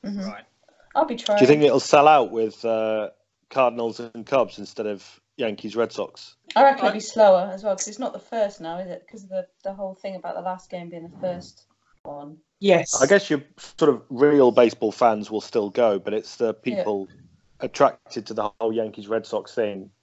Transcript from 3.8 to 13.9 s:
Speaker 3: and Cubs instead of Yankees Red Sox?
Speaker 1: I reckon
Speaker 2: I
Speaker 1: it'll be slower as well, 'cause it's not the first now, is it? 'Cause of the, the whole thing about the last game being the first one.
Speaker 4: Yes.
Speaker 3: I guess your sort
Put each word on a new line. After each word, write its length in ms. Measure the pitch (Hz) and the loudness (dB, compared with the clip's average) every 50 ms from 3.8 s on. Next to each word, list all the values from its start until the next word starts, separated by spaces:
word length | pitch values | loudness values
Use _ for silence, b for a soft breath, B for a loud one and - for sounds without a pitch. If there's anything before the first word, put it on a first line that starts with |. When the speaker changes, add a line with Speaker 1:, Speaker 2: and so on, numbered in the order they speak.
| 117 117 107 - | -6 -6 -6 -8
Speaker 3:
and 240 | 120 117 _ 117 107 | -14 -14 _ -16 -8
Cubs 320 | - 139 135 117 - - - | -2 0 0 0 0 -4 -16
instead 280 | 101 - - - 110 | -16 -14 -10 -8 -6
of 180 | 107 104 92 - - _ _ _ _ _ | -6 -6 -8 -12 -20 _ _ _ _ _
Yankees 380 | - 123 113 104 - - 110 101 | -6 -6 -6 -6 -6 -12 -8 -4
Red 160 | 113 117 110 | -4 -4 -4
Sox? 440 | - - 98 - _ - - - _ _ _ _ - | -4 -8 -10 -10 _ -20 -20 -20 _ _ _ _ 2
Speaker 1:
I 60 | 220 | 4
reckon 220 | 269 277 269 269 - | 4 4 4 2 0
Speaker 2:
I 40 | 208 | -2
Speaker 1:
it'll 60 | 208 | -2
be 40 | 214 | -2
slower 500 | 208 - - 226 214 202 190 180 180 202 | -10 -8 2 4 6 6 6 4 2 -2
as 100 | 185 196 202 | -8 -8 -6
well, 100 | 214 190 | -6 -4
'cause 120 | 185 - 208 | -4 -6 -12
it's 100 | 208 - | -10 -10
not 140 | 262 - | -10 -10
the 60 | - 196 | -10 -12
first 420 | _ _ - 226 214 202 196 - | _ _ -4 -4 -4 -4 -6 -10
now, 180 | 165 165 170 180 | -12 -12 -10 -10
is 100 | 190 180 | -10 -12
it? 180 | 175 - _ _ | -14 -16 _ _
'Cause 140 | - 214 196 | -20 -20 -18
of 40 | 185 | -10
the, 160 | 185 190 180 _ _ _ | -10 -10 -10 _ _ _
the 100 | _ 196 | _ -14
whole 220 | 196 196 202 190 190 | -12 -10 -12 -12 -12
thing 220 | _ - 196 190 | _ -12 -12 -12
about 180 | 180 - 175 - | -10 -12 -12 -12
the 40 | - | -8
last 280 | 175 185 185 185 - _ | -8 -8 -10 -10 -12 _
game 180 | - 175 170 170 | -14 -14 -14 -14
being 120 | 170 170 160 170 | -16 -16 -18 -18
the 80 | - - | -16 -8
first 440 | 185 180 175 - - - _ _ _ _ _ _ _ _ _ _ | -8 -8 -8 -8 -12 -20 _ _ _ _ _ _ _ _ _ _
one. 360 | _ - 143 143 143 147 156 156 _ _ _ _ | _ -16 -16 -16 -16 -18 -20 _ _ _ _ _
Speaker 4:
Yes. 400 | 196 196 180 165 - - - - | 2 4 4 4 2 -2 -4 -4
Speaker 3:
I 60 | 131 | 0
guess 220 | 139 196 202 196 - | 2 2 2 2 0
your 120 | 156 143 - _ _ _ - - - - | -4 -4 -4 _ _ _ -20 -20 -2 2
sort 100 | 165 147 | 2 2